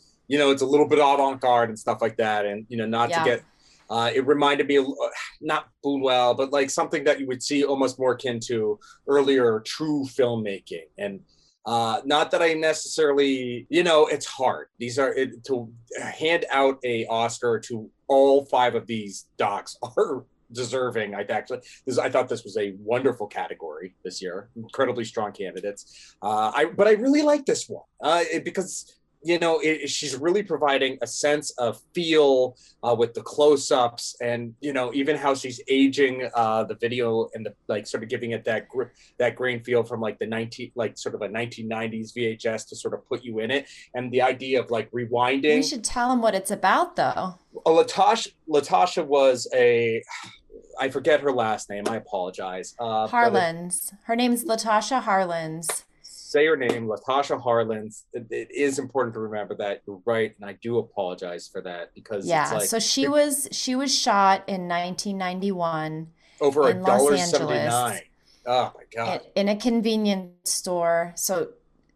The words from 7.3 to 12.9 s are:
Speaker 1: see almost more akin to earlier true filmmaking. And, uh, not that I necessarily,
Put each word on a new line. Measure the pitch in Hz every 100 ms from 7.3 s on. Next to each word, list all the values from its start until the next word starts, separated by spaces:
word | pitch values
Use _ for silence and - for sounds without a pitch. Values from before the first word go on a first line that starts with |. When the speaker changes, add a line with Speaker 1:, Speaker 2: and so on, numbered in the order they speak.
| 127
Speaker 1:
see | - 143
almost | 139 135 131 131
more | 127
akin | 120 131 117 113
to | 117 107 104 - - -
earlier | 143 139 135 120 110
true | 110 - 156 147
filmmaking. | 131 - 120 113 104 95 - 85 80 -
And, | 101 98 _ _ _ _ 113
uh, | 117 113 170 139
not | 147 160
that | 175
I | 170
necessarily, | 160 160 151 -